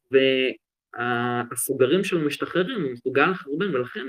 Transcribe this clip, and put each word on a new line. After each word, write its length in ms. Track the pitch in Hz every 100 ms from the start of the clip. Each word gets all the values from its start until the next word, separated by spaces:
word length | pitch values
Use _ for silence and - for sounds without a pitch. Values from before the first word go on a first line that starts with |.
| -
וה-, 400 | 131 135 131 131 - _ _ _ - 120 120 123 120 120
הסוגרים 520 | 123 - 135 127 175
שלו 160 | 196 180
משתחררים, 600 | 151 143 143 170 180 254
הוא 100 | 143
מסוגל 380 | 123 135 131 156
לחרבן, 440 | 185 147 151 196
ולכן 320 | 135 123 214